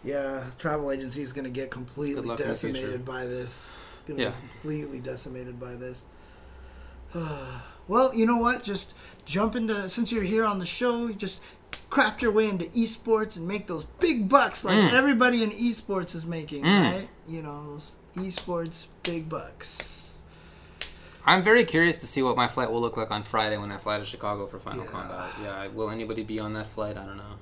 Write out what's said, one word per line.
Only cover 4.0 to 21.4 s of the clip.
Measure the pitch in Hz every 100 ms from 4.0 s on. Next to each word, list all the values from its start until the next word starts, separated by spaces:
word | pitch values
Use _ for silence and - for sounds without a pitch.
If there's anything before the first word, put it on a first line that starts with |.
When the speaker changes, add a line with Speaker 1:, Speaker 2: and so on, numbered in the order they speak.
| -
Speaker 1:
Gonna | 139
Speaker 2:
Yeah. | 110
Speaker 1:
be | - -
completely | - 151 151 147 135
decimated | 127 127 139 127 127 123
by | 123 120
this. | 127 127 -
<sighs> | - - - - - - - - - - 170 160 143 131 127 123 - -
Well, | 220 262 226
you | 226
know | 240
what? | 233 247
Just | 208 190 - - - - -
jump | 180 220 240
into, | 226 208 190
since | 208 233
you're | 233
here | 185 220 226
on | 196
the | 175
show, | - 247 233 233
you |
just | 202 185 - - - - - -
craft | - 220 311
your | 240
way | 208 220
into | 190 170
esports | 240 226 - 233 220 214 170
and | 165
make | 202 -
those | 160 151 -
big | 339 254 190
bucks | 262 240 -
like | - 202
Speaker 2:
Mm. | 180
Speaker 1:
everybody | 247 277 240 247 247
in | 220
esports | 208 240 220 - 190 170 170
is | 165
making, | 165 151 147
Speaker 2:
Mm. | 143 202 147
Speaker 1:
right? | 190 190 - -
You | 160
know, | 151 147 147
those | 147 - - - 180
esports | 190 180 - 175 165 - - -
big | - 170 160
bucks. | 156 - - - - - - - - - - - - - - - - - - -
Speaker 2:
I'm | 185